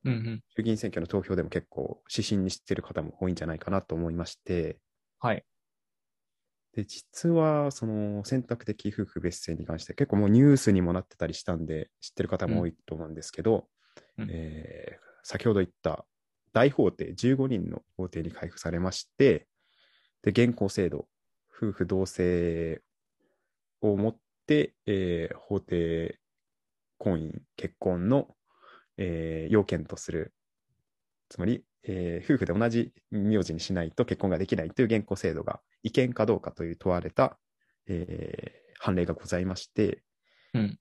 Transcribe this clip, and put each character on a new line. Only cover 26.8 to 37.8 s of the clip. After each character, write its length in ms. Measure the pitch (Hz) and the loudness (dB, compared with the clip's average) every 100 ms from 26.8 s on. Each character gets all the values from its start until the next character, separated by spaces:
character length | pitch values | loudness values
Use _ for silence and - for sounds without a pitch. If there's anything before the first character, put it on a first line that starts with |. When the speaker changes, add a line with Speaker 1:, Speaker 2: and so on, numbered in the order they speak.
| _ _ | _ _
Speaker 2:
婚 220 | 104 85 | 0 0
姻、 220 | 78 78 _ - | -2 -10 _ -10
結 180 | - _ | -10 _
婚 280 | 92 87 95 | -2 0 2
の、 260 | 139 - _ _ _ - - _ - | 2 0 _ _ _ -20 -20 _ -6
え 500 | 95 82 82 80 80 | -4 -4 -4 -6 2
ー、 40 | |
要 100 | 107 | 2
件 220 | 98 85 78 | 4 -2 -4
と 100 | 85 | -10
す 160 | - | -6
る、 220 | 82 - _ _ _ _ _ _ _ _ _ _ | -6 -6 _ _ _ _ _ _ _ _ _ _
つ 100 | - | -4
ま 60 | 92 | -2
り、 180 | - _ _ | -2 _ _
え 380 | - 95 87 85 | -8 -4 -4 -4
ー、 120 | - | 0
夫 60 | 139 | 2
婦 60 | 87 | 2
で 80 | |
同 160 | 92 117 | 2 2
じ 220 | 117 - _ _ | 2 -2 _ _
名 320 | 107 101 107 | -2 2 2
字 120 | 87 | 2
に 80 | 82 | -4
し 120 | - | -4
な 100 | 92 | -2
い 80 | 82 | -2
と 120 | - | -2
結 160 | 120 92 | -2 0
婚 100 | 98 | 0
が 80 | 87 | 0
で 80 | 95 | 0
き 100 | 98 | -2
な 80 | 82 | -2
い 60 | |
と 100 | - | 0
い 20 | |
う 20 | 113 | 2
現 180 | 110 104 | 2 0
行 100 | 95 | -2
制 180 | 92 | -2
度 100 | 80 | -2
が 180 | - - _ _ | -6 -8 _ _
違 80 | 117 | 0
憲 200 | - 127 | 2 2
か 140 | 120 110 | 2 2
ど 100 | 101 | 2
う 60 | |
か 100 | - | -2
と 140 | - 85 | -8 -8
い 80 | |
う 20 | 87 | -2
問 160 | 95 | 0
わ 80 | 87 | 0
れ 100 | 82 | 0
た、 300 | - 131 - _ _ _ _ | 2 2 0 _ _ _ _